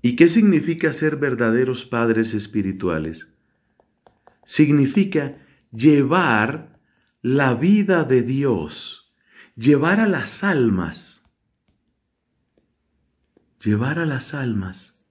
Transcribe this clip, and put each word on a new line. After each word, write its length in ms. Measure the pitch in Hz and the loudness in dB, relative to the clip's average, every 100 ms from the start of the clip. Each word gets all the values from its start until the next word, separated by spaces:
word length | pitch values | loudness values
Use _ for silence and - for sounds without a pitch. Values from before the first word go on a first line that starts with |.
¿Y 120 | 120 | -2
qué 140 | 120 170 | 4 4
significa 640 | 190 208 160 151 165 160 | 6 4 4 0 -4 -4
ser 240 | - 156 151 | -2 -4 -2
verdaderos 680 | 143 120 117 117 127 123 | -4 -2 0 0 0 -4
padres 500 | - 117 117 113 113 | -6 -2 0 0 0
espirituales? 920 | 110 104 107 95 95 92 80 80 80 - _ _ _ _ _ _ _ _ _ _ _ | -4 -6 -6 -4 -4 -4 -4 -6 -12 -18 _ _ _ _ _ _ _ _ _ _ _
Significa 920 | _ - 147 147 135 208 190 156 139 - _ _ _ | _ 0 4 4 2 2 0 -2 -6 -12 _ _ _
llevar 1040 | 110 135 147 139 175 165 110 110 151 - _ _ _ _ _ | 0 4 4 4 2 2 2 0 -4 -14 _ _ _ _ _
la 340 | 123 135 135 | -2 0 0
vida 500 | 120 165 208 196 180 | 0 2 2 2 0
de 180 | 139 127 | 2 0
Dios, 920 | 117 135 139 104 76 - - - _ _ _ - - - | 0 -2 -2 -2 -4 -12 -18 -20 _ _ _ -20 -20 -2
llevar 420 | 120 143 156 202 | 2 2 2 2
a 80 | 220 | 0
las 380 | 170 - - | -2 -6 -6
almas, 840 | 196 165 117 95 82 80 - _ _ _ _ _ _ _ _ _ _ _ _ _ _ _ _ _ _ _ _ _ _ _ _ _ | -2 2 2 0 -4 -10 -20 _ _ _ _ _ _ _ _ _ _ _ _ _ _ _ _ _ _ _ _ _ _ _ _ _
llevar 340 | 107 104 127 165 | -2 -2 -2 -4
a 80 | 165 | -4
las 280 | 131 - | -6 -8
almas 680 | 147 127 104 92 95 - _ _ | -8 -6 -6 -8 -14 -20 _ _